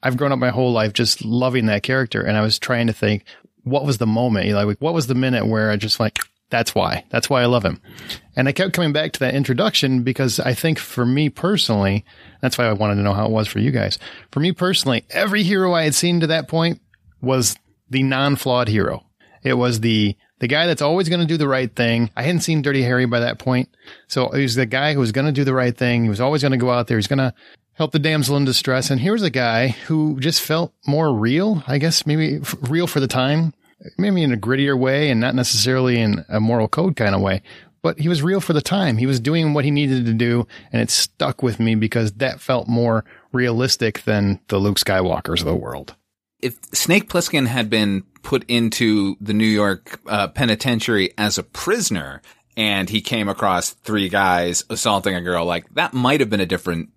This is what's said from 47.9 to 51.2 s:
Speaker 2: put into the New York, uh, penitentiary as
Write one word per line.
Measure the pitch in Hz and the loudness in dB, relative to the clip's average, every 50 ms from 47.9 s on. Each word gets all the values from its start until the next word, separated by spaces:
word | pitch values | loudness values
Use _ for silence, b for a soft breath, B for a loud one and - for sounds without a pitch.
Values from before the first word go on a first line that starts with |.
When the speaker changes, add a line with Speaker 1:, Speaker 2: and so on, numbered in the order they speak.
| 98 95 95 _ _ - | 0 -2 -6 _ _ -20
Speaker 2:
put | _ - 139 127 117 - | _ -2 -2 -2 0 0
into | 120 120 117 110 110 - 123 110 107 104 98 98 95 _ | 0 0 0 0 0 0 2 2 4 2 2 0 -2 _
the | 104 104 104 | -4 -2 0
New | 107 110 | 2 2
York, | 110 107 104 104 101 95 90 _ - - - _ | 2 2 2 2 0 0 -2 _ -18 -20 -18 _
uh, | - 104 104 101 | -8 -4 -4 -4
penitentiary | - - - 139 117 107 107 - 135 120 113 - - 117 101 95 - - | -4 -2 -2 0 0 0 0 0 -2 -2 0 0 0 0 0 0 -2 -2
as | - | -2